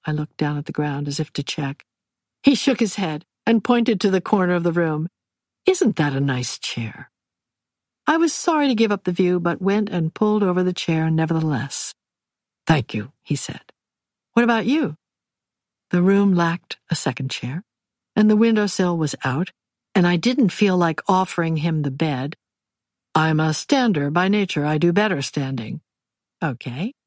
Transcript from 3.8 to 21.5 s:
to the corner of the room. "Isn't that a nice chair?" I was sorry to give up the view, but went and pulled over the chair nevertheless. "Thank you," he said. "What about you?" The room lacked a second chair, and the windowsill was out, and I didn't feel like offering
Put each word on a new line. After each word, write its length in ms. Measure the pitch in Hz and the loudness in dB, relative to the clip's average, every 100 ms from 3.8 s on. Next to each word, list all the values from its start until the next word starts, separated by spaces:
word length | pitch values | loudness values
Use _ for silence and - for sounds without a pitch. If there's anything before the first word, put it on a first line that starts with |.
| 233 208 | 2 0
to 100 | 202 | 2
the 120 | 185 | 0
corner 320 | - 208 180 | 0 0 2
of 80 | 180 | 2
the 100 | 170 | 0
room. 360 | 165 165 151 160 _ _ _ _ _ - | 0 0 -2 -6 _ _ _ _ _ 0
"Isn't 300 | 381 269 - | 2 0 2
that 200 | 147 135 | 0 0
a 40 | |
nice 380 | 139 123 123 - | 0 -2 -4 -8
chair?" 520 | - - 113 - - _ _ _ _ _ _ _ _ _ - | -8 -8 -8 -12 -20 _ _ _ _ _ _ _ _ _ -2
I 100 | 320 | 2
was 160 | 330 | 2
sorry 360 | - - 311 285 | 0 0 2 2
to 60 | |
give 160 | 220 220 | 2 2
up 140 | 202 | 0
the 80 | - | -2
view, 260 | 180 180 180 | 0 0 2
but 220 | 170 - | 0 -2
went 300 | 185 208 208 | 0 0 -2
and 240 | 180 160 | -2 -4
pulled 280 | - 214 208 | 0 0 2
over 220 | 196 180 | 0 0
the 80 | 180 | -2
chair 380 | 175 - 160 160 | -2 -2 0 0
nevertheless. 840 | 160 160 165 160 135 139 - - - _ _ _ _ _ _ - | 0 0 0 0 -2 -4 -8 -10 -12 _ _ _ _ _ _ 0
"Thank 280 | 156 120 | 0 0
you," 180 | 110 104 _ | -6 -8 _
he 140 | - 143 | -8 -6
said. 360 | - - _ _ _ _ _ _ _ | -6 -12 _ _ _ _ _ _ _
"What 120 | - | 0
about 220 | 240 226 214 | 2 0 0
you?" 300 | 302 240 151 _ _ _ _ _ _ _ _ _ | -2 -2 -8 _ _ _ _ _ _ _ _ _
The 120 | 180 | 2
room 320 | 180 196 202 | 4 4 4
lacked 440 | 180 170 175 _ - _ | 2 0 -2 _ -18 _
a 60 | |
second 360 | 165 - - 131 | -4 -2 -4 -8
chair, 340 | - 123 151 - _ _ _ _ - | -6 -8 -8 -12 _ _ _ _ 2
and 140 | 214 | 4
the 60 | 214 | 6
windowsill 600 | 226 220 208 - 180 170 | 4 4 0 0 0 0
was 180 | 151 - | -2 -4
out, 280 | 135 131 185 _ _ _ _ | -4 -4 -6 _ _ _ _
and 120 | - 175 | 2 2
I 100 | 175 | 2
didn't 320 | 226 254 208 | 0 2 0
feel 280 | - 202 180 | 2 2 4
like 320 | 170 160 - | 2 0 2
offering 500 | 185 190 - 165 | 2 2 -2 -2